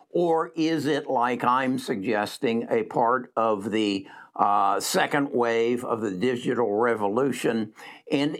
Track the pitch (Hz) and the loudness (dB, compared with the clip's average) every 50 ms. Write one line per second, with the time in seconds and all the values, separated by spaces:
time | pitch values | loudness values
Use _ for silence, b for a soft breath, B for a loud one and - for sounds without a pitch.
0 | B _ - 175 175 165 160 160 170 - - 160 156 160 165 151 123 151 147 135 | B _ -2 0 0 2 0 0 -2 -4 -4 -2 0 0 0 0 0 0 -2 -2
1 | - - 131 120 120 127 123 120 120 120 123 131 131 127 135 131 - - 123 98 | -2 -2 0 0 0 0 0 0 2 2 2 2 2 0 -2 -2 -2 -4 -6 -4
2 | 95 120 107 104 104 104 - - 139 117 113 117 117 - 123 113 107 - - 131 | -2 0 0 0 0 -2 -4 -4 -2 -2 0 -2 -2 0 0 0 0 0 0 2
3 | 117 117 127 127 120 - _ 113 113 113 107 98 101 113 104 110 107 101 98 95 | 2 2 2 0 -2 -4 _ 0 0 2 0 0 -2 -2 0 0 2 2 0 -2
4 | 98 B B B B B - - 101 101 101 101 98 98 101 101 - - - 185 | -4 B B B B B -2 0 2 2 4 4 4 2 2 0 0 0 0 0
5 | 147 - 151 143 143 139 - 123 120 117 113 117 117 120 123 123 123 127 120 107 | 0 2 2 0 0 0 0 0 2 2 2 2 2 2 0 0 -2 -4 -4 -2
6 | 113 104 95 90 113 127 123 117 123 139 120 117 120 104 101 107 120 120 113 107 | -2 -4 -2 -2 0 0 -2 -2 -2 -2 0 2 2 2 4 2 2 2 2 2
7 | 104 101 107 123 139 160 165 - - 147 113 113 107 107 B B B B B B | 0 0 0 2 0 0 0 -2 -2 0 0 0 -2 -4 B B B B B B
8 | B - - 139 143 156 - - | B -2 0 0 0 0 -2 -4